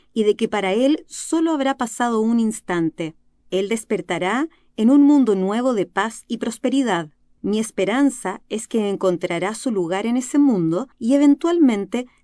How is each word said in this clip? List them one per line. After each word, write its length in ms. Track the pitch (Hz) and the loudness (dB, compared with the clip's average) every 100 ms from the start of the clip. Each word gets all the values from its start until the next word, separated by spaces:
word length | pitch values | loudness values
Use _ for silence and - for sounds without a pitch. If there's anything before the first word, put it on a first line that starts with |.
| _ | _
y 140 | - 208 | 0 0
de 100 | 208 | 2
que 140 | 220 | 0
para 240 | 214 190 | -2 -2
él 320 | 208 262 311 - | 2 2 0 -4
solo 440 | - - 320 330 | -16 -4 -2 0
habrá 240 | 311 269 269 | 0 -2 -2
pasado 420 | 240 - 240 226 | -6 -4 -2 0
un 220 | 220 233 | 0 2
instante. 760 | 226 214 - 175 165 - 160 - _ _ _ | 0 -4 -6 -2 -2 -4 -10 -10 _ _ _
Él 180 | 180 196 | -4 -2
despertará 800 | 226 - 202 175 170 180 226 320 - _ - | -4 -4 -6 -4 -4 -2 -2 -4 -8 _ 0
en 120 | 220 | 4
un 140 | 285 | 6
mundo 320 | 285 294 233 196 | 6 6 4 2
nuevo 380 | 190 214 254 | 0 0 0
de 120 | 233 175 | 0 -2
paz 400 | - 214 - - | -2 -4 -6 -10
y 80 | 233 | -6
prosperidad. 760 | 240 - 262 269 247 175 156 _ _ _ | -6 -4 -2 0 0 -2 -4 _ _ _
Mi 180 | 190 214 | -2 -2
esperanza 840 | 220 - 185 233 277 262 190 202 _ | -2 -2 -2 2 0 0 -8 -8 _
es 180 | 220 - | -10 -4
que 220 | 226 208 | -2 -2
encontrará 680 | 196 190 175 180 170 180 214 | 0 0 0 -4 -4 -4 -4
su 160 | 269 | -4
lugar 340 | 208 170 190 226 | -2 -2 -4 -2
en 120 | 247 | -4
ese 200 | 247 294 | -2 2
mundo 520 | 285 208 160 170 269 _ | 4 4 0 -2 -6 _
y 140 | 226 | 0
eventualmente 920 | 277 285 285 339 349 277 208 190 240 247 _ | 2 4 2 0 4 4 2 -2 -6 -8 _